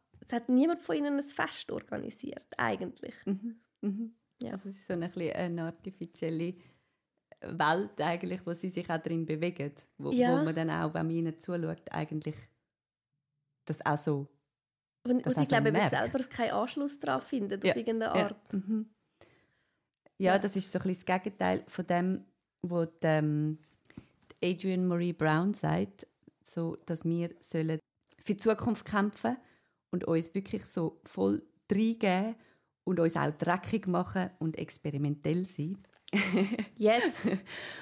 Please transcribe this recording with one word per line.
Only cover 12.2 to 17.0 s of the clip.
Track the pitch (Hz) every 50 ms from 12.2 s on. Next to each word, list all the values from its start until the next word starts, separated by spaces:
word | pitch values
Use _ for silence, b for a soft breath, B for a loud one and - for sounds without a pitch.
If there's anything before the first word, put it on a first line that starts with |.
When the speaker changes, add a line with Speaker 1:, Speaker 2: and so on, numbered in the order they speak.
| - 156 151 - - - _ _ _ _ _ _ _ _ _ _ _ _ _ _ _ _ _ _ _ _ _ _ -
Speaker 2:
das | - 156 - -
auch | 143 147 147
so, | - 160 147 139 139 - _ _ _ _ _ _ _ _ _ _ _ _ _ _ - 240
Speaker 1:
Und, | 247 247 -
Speaker 2:
das | 131 127
Speaker 1:
und | -
sie, |
Speaker 2:
auch | 143
so | -
Speaker 1:
glaube | - 226 - -
ich, | 156
Speaker 2:
merkt. | 185 208 139
Speaker 1:
selber | - - - - - 269 254 -
keinen | - - 233 -
Anschluss | - 202 226 247 - 294 285 285 285
daran | -